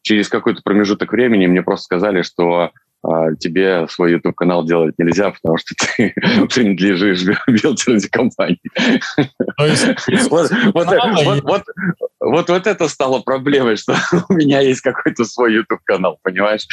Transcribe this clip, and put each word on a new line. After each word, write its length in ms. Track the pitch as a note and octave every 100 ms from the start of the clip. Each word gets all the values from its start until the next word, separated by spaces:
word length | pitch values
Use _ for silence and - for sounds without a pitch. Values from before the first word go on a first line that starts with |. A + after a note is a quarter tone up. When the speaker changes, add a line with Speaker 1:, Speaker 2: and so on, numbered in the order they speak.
Speaker 1:
через 280 | - G#2+ G2
какой-то 320 | A#2 A#2+ G2
промежуток 480 | - G2+ G2+ G2+ F2+
времени 340 | G#2+ B2 G#2+ F2+
мне 160 | F2+
просто 220 | F2+ F#2+
сказали, 380 | - F2+ G#2 F#2
что, 480 | E2+ - E2+ F2 E2+ _ _ _ -
а, 300 | E2 D#2+ D#2
тебе 500 | F2 E2+ F#2+ F2+ D#2+
свой 240 | - F2
YouTube-канал 500 | E2+ F2 - F2 F2 E2
делать 300 | E2+ D#2+ -
нельзя, 320 | E2+ E2+ G2+
потому 260 | - - E2
что 180 | - -
ты 380 | - - G2+ -
<laughs> 380 | F#3+ A#3 C#3+ -
принадлежишь 680 | G#2+ F2+ G2 F2 G2+ F2+ F2+
бил-, 100 | G#2 -
билдинг-компании. 1120 | A2 D#3 A#2+ - A2+ F#2+ - B2 - F2 F2 - - B3 B3 - - C3+ _ - -
Speaker 2:
То 80 | D3
есть 200 | - - - -
Speaker 1:
<laughs> 220 | A3 B3
Вот, 180 | D#3 D#3+ A3 A#3
вот, 140 | F3+ F3
Speaker 2:
каналы 380 | F#3+ A#3+ F#3 C#3+
Speaker 1:
вот, 120 | C#3
Speaker 2:
и 40 |
Speaker 1:
вот, 220 | C#3 G3 - - G3 - - _
вот, 280 | - D3+ E3+
вот 180 | F3+ G3
это 200 | F#3 D#3
стало 320 | - C3+ C3
проблемой, 560 | A2+ C3+ C3 C#3+ A#2+ G#2
что 180 | - C3+ -
<laughs> 180 | F3 -
у 40 |
меня 280 | F#3 C#3+ C#3
есть 180 | C3+ B2+
какой-то 440 | C3 A#2+ - - A2+
свой 280 | - A#2+
YouTube-канал, 640 | G#2+ G#2 - - G2 F#2 -
понимаешь? 420 | F#2+ F#2 G#2 G#2+ -